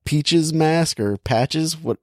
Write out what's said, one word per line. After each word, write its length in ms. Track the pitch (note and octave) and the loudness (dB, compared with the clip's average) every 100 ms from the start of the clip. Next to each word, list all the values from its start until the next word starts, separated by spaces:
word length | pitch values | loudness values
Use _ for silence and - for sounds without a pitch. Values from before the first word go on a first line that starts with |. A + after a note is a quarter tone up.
Peaches 500 | - D3+ - E3+ D#3+ | -2 -2 2 2 2
mask 440 | D#3+ D#3 E3 E3 - | 2 2 2 0 -2
or 200 | G#2 G2+ | -2 -2
Patches, 580 | - A#2 C3 D#3 D#3+ D#3+ | 0 0 0 -2 -4 -4
what, 220 | D#3+ - | -6 -6